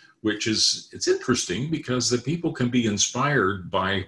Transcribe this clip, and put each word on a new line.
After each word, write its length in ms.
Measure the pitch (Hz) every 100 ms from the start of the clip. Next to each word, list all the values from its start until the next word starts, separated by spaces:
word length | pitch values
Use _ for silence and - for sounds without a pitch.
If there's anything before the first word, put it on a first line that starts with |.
| - _
which 260 | 107 107 113
is, 440 | 107 - - -
it's 160 | - -
interesting 640 | 370 - 123 - 92 151
because 380 | 151 - 127 117
the 100 | 120
people 340 | 131 170 160
can 160 | - 123
be 180 | 123 113
inspired 840 | 101 - 123 139 139 95 101 87
by 340 | 95 92 98